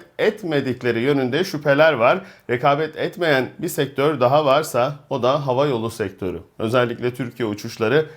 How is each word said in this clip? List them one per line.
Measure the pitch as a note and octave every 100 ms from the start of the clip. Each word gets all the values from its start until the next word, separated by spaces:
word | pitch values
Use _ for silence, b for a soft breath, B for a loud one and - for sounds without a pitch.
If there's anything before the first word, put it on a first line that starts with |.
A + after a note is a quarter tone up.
| - -
etmedikleri | F#3+ A3 F3 C#3+ B2+ B2 B2 A2+
yönünde | C3 C#3+ B2+ C#3+
şüpheler | F#3 D3 D3 C#3 D#3+
var. | C3 B2 F#3 B B -
Rekabet | B2 C#3+ C#3+ D#3 -
etmeyen | E3 E3 E3+ C3 B2 -
bir | D#3
sektör | - B2+ - D3 C#3
daha | B2 D3+
varsa | C#3+ C#3+ D#3 A#2+ C3+ D3 -
o | C3+
da | A#2+ D3 C#3
hava | B2 D3
yolu | A#2 A2
sektörü. | - F#2+ - F#2 E2+ - -
Özellikle | A2 B2 A#2+ A2+ B2
Türkiye | B2+ A#2 - A2
uçuşları. | G#2 A2+ - A2 D3 D#3